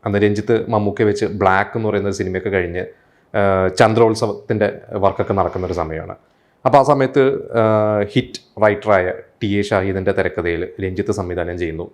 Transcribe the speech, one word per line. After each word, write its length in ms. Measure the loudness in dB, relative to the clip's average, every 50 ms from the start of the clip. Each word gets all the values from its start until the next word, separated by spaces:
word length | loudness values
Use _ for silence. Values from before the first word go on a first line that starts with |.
| -4
അന്ന് 120 | -2 0 2 2
രഞ്ജിത്ത് 320 | 2 2 0 0 0 0 0 0 0 -2
മമ്മൂക്കയെ 320 | 0 0 0 0 0 0 0
വെച്ച് 160 | 2 0 -2 -4 -2 2
ബ്ലാക്ക് 300 | 2 4 4 2 0 -2 -4
എന്ന് 100 | -4 -2 0
പറയുന്ന 220 | -2 0 -2 -2 -4
സിനിമയൊക്കെ 340 | -4 -4 -4 -4 -4 -4 -2 -2
കഴിഞ്ഞ്, 280 | -2 -2 -2 -4 -6 -8 -8 -12 _ _ _ _ _ _ _ -2 0
ആ, 20 | 2 2 2 2 0 0 2 4
ചന്ദ്രോത്സവത്തിൻ്റെ 880 | 4 4 6 6 4 4 4 0 -2 -4 -4 -8 -6 -4 -2 0 0 -2 -2 -6 -14 -10 -4 0 0
വർക്കൊക്കെ 300 | 0 0 0 -2 -2 0 0
നടക്കുന്നൊരു 380 | 0 0 -2 -4 -6 -4 -4 -4
സമയമാണ്. 340 | -4 -6 -6 -10 -10 -12 -14 _ _ _ _ _ _ _ _ _ _
അപ്പോൾ 140 | 4 4 4
ആ 20 | 6 6
സമയത്ത്, 340 | 4 2 2 2 2 2 2 2 2 -2 -6 -4 0 2
ആ, 20 | 2 4 4 2 2 2 0 0 -2 0 0
ഹിറ്റ് 280 | -2 -2 -2 -12 -18 _ _ _ 2 2
റൈറ്ററായ 420 | 2 2 2 0 2 2 2 2 0 -4 -8 -12 _ _ _ -4
ടി 80 | -2 0 0
എ 40 | 0 0
ഷാഹിദിൻ്റെ 440 | 0 0 0 0 -2 -2 -2 0 0 0
തിരക്കഥയിൽ 460 | -2 -2 -2 -2 -4 -2 -2 -4 -6 -8 -8 -6 -6
രഞ്ജിത്ത് 300 | -6 -4 -4 -4 -4 -4 -4
സംവിധാനം 360 | -4 -6 -4 -6 -4 -6 -4 -6
ചെയ്യുന്നു 240 | -6 -6 -6 -8 -10 -12